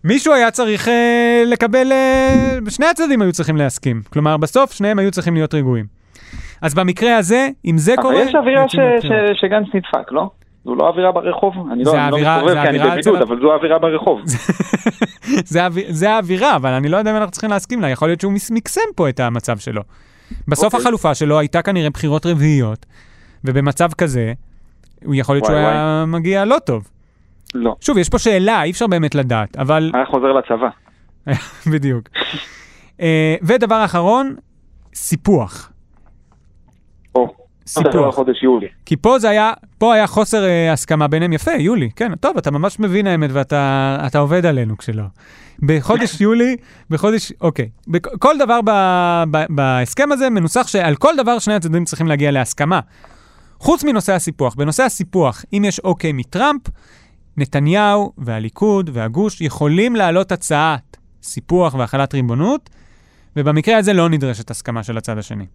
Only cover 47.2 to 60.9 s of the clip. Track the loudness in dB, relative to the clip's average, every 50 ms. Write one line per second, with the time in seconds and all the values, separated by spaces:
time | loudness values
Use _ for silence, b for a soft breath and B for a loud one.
47.2 | -4 -6 -14 -4 -4 -2 -2 -2 -6 -8 -8 -18 -8 -4 -4 -4 -4 -2 -4 -2
48.2 | 0 0 2 2 2 2 2 0 2 2 2 2 2 2 2 2 0 0 0 0
49.2 | 0 0 0 -2 -2 -2 -2 0 0 2 2 0 -2 -2 0 -2 0 0 0 0
50.2 | 0 0 0 0 0 0 0 0 -2 0 0 0 0 0 0 4 2 2 2 4
51.2 | 0 0 0 -2 0 -2 -2 -2 -2 0 -2 -2 -2 -2 -4 -4 -2 -2 0 0
52.2 | 0 0 0 0 -2 -2 -4 -4 -2 0 0 -2 -2 b b b b b b b
53.2 | b b b b b b b b 0 0 0 2 2 0 0 0 0 0 -2 -2
54.2 | -2 -6 -4 -2 -4 -4 -2 -2 -4 -2 0 0 0 0 0 -4 -8 -2 0 0
55.2 | 0 0 0 -6 -12 -6 -2 -2 0 0 -2 -4 -2 -2 -2 -2 -2 -4 -4 -4
56.2 | -6 -6 -4 -2 0 0 0 -2 _ -12 b b b b b b b b b b
57.2 | b b _ -4 -4 -2 0 0 2 2 2 2 4 2 2 2 0 -2 -6 -10
58.2 | -8 -6 -6 -6 -6 -8 _ -2 0 2 2 0 0 -2 -4 -4 -4 -4 -2 -2
59.2 | -2 -2 -2 -4 -6 -6 -4 -2 0 0 2 2 2 0 2 0 0 2 2 0
60.2 | 0 0 -4 -6 -4 -2 0 0 2 0 0 -4 -8 _